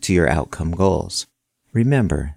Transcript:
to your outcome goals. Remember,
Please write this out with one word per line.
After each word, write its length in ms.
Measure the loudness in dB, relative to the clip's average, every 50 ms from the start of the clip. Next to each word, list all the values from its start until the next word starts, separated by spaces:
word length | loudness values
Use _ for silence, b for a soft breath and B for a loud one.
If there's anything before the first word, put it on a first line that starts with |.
to 120 | -2 0 2
your 160 | 2 4 2
outcome 440 | 2 0 -2 -6 -8 -8 -6 -6 -2
goals. 520 | 0 2 2 2 0 -2 -6 -8 -10 -10 _ _ _ _ _ _ _ _ _ -2
Remember, 640 | 0 2 2 2 2 2 2 0 -2 -2 -6 -10